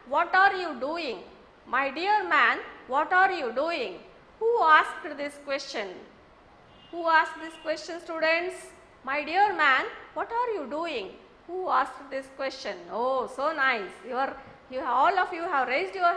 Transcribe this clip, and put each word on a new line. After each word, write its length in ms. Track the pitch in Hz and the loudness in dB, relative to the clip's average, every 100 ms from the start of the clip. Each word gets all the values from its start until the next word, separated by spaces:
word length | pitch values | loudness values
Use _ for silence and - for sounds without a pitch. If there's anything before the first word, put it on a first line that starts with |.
| - | -4
what 260 | 277 339 | 0 2
are 200 | 370 392 | 6 4
you 240 | 381 349 254 | 4 -4 -6
doing? 420 | 269 339 302 - - - - - - | -6 -4 -6 -8 -12 -20 -20 -20 -4
My 240 | 240 277 | 0 0
dear 380 | 262 381 415 359 | 0 0 2 4
man, 300 | 302 233 294 - - - | 4 4 2 -4 -14 -4
what 260 | 262 302 | -2 2
are 200 | 359 381 | 4 4
you 200 | 359 254 | 2 -4
doing?" 480 | 233 320 330 208 175 - - - - | -2 -2 -2 -6 -8 -16 -20 -20 -2
Who 220 | 453 466 | 2 4
asked 540 | 320 311 359 - 330 285 | 8 8 6 -2 -10 -8
this 220 | 285 285 | -8 -10
question? 440 | - 269 - 240 196 180 - - - - - - - - - | -6 -6 -6 -8 -8 -10 -18 -20 -20 -20 -20 -20 -20 -20 -16
Who 160 | 339 330 | -6 4
asked 320 | 320 330 320 | 4 4 -2
this 140 | 320 - | -14 -10
question, 380 | 320 320 - 339 | -6 -6 -6 -12
students? 680 | 339 320 311 330 359 359 - - - - | -8 -2 2 2 0 -8 -14 -20 -20 -16
"My 220 | 254 285 | -6 -4
dear 280 | 294 349 415 | 0 2 4
man, 320 | 349 294 262 415 - - | 4 4 4 2 -8 -12
what 160 | 311 392 | -6 -4
are 200 | 466 480 | -2 -2
you 160 | 403 254 | -2 -6
doing?" 460 | 294 339 262 190 - - - - | -6 -6 -6 -8 -14 -20 -20 -12
Who 200 | 370 359 | -6 0
asked 420 | 254 277 - 277 | 0 0 -4 -10
this 180 | 269 269 - | -10 -10 -8
question? 400 | 269 - 220 185 175 | -8 -8 -10 -10 -8
Oh, 380 | 196 254 262 233 | -4 -2 -2 -4
so 180 | - 285 | -2 -2
nice. 380 | 294 269 233 185 - 226 | 2 2 0 -4 -12 -8
You 80 | 247 | -4
are, 200 | 269 294 - - - | -4 -6 -16 -20 -12
you, 120 | 262 | -6
all 360 | 285 247 311 370 | 0 2 4 4
of 160 | 381 | 0
you 100 | 330 | -2
have 260 | 339 285 254 | -2 0 0
raised 260 | 269 381 | 0 -2
your 180 | 381 349 | 0 2